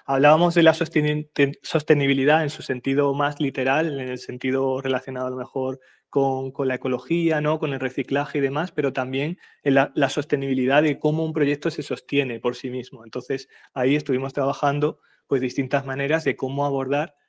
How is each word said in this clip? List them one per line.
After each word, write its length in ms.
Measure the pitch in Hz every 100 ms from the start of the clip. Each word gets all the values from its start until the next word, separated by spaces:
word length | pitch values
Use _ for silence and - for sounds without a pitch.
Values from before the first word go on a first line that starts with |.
| -
hablábamos 500 | 135 147 156 175 170
de 80 |
la 100 | 165
sosteni-, 560 | 151 165 160 151 151 151
ten-, 240 | - 139 143
sostenibilidad 800 | - 151 - 151 139 135 135 156
en 60 | 151
su 120 | -
sentido 520 | - 127 135 135 143
más 260 | 139 143 147
literal, 600 | 139 135 131 143 165 143
en 80 | 127
el 120 | 127
sentido 640 | - 127 131 131 135 131
relacionado 460 | 135 131 - 131 127
a 40 |
lo 40 | 127
mejor 440 | 123 139 131 131 _ _ _
con, 420 | 143 139 131 135
con 180 | 131 135
la 60 | 127
ecología, 640 | 135 123 - 170 165 156
¿no? 200 | 147 156
Con 140 | 151
el 80 | 135
reciclaje 580 | 131 - - 143 143 151
y 20 |
demás, 300 | 135 143 180
pero 220 | - 143
también 440 | 127 127 131 147 180 - _
en 120 | 147 139
la, 160 | 139 151
la 140 | 143
sostenibilidad 720 | - 143 139 139 131 127 143
de 160 | 156 139
cómo 260 | 151 156
un 100 | 160
proyecto 360 | 156 143 147 165
se 140 | 151
sostiene 560 | 143 127 - 139 135 113
por 160 | 123 123
sí 140 | 131
mismo. 340 | 127 120 123
Entonces, 440 | 113 131 - 135 - _ _
ahí 220 | - 131 147
estuvimos 380 | 147 131 135
trabajando, 680 | 139 135 - 143 143 147 - _ _ -
pues, 140 | 135
distintas 440 | 123 131 131 143 131
maneras 380 | 135 139 160
de 140 | 151 123
cómo 280 | 131 139 143
abordar 500 | 139 135 143 165 _